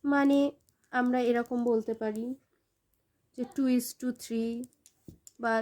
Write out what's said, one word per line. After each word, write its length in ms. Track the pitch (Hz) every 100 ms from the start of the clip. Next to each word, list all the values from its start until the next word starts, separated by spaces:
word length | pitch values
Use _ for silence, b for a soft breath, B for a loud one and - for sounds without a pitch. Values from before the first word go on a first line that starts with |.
মানে 360 | 285 285 277 277 285 - _ _ _ 254
আমরা 200 | 247 247 240
এরকম 300 | 240 240 247 240
বলতে 220 | 226 220 226
পারি 240 | 220 214 233 262 _ _ _ _ _ _ _ _ _ -
যে 80 | 247 -
two 120 | 262 247
is 100 | 240 -
to 80 | 254 240
three 300 | - 226 226 233 247 _ _ _ - - - _
বা 100 | 233 226